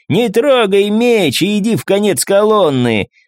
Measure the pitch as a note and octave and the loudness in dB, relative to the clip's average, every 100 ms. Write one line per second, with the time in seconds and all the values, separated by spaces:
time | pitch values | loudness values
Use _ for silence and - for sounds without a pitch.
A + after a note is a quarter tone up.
0 | - D#3+ A#3+ A#3 C#4+ B3+ G#3 G3 G#3 G#3+ | -4 -2 0 0 2 2 2 0 0 0
1 | A#3+ A3+ D#3+ - F#3+ G#3 G#3 E3+ - G3+ | 2 2 0 -2 -2 -2 -2 -2 -2 -2
2 | G#3 E3 - G3 G#3+ G#3+ E3 C3 A#2+ A2 | 0 -2 0 0 2 2 2 0 0 -2
3 | - _ | -4 _